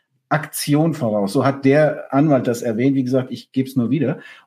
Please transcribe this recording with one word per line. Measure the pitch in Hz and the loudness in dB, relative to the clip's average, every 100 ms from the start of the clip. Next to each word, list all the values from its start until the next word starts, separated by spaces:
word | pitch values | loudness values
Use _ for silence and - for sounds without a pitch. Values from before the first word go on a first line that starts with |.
| _ _ - | _ _ -4
Aktion | 151 - - - 147 165 | -4 -4 -8 0 2 2
voraus. | 143 117 104 98 | 0 -2 -2 -2
So | 139 | 0
hat | 131 139 | 0 2
der | 135 143 151 - - | 4 4 4 0 -2
Anwalt | 135 151 131 113 | 0 4 2 0
das | 117 | -2
erwähnt. | 120 107 135 135 | -2 0 0 0
Wie | |
gesagt, | 123 127 123 | 0 -2 -2
ich | 117 - | -10 -8
gebe | 131 131 | -4 -2
es | 127 | -2
nur | 113 | 0
wieder. | 156 120 - - - | 0 -2 -4 -8 -18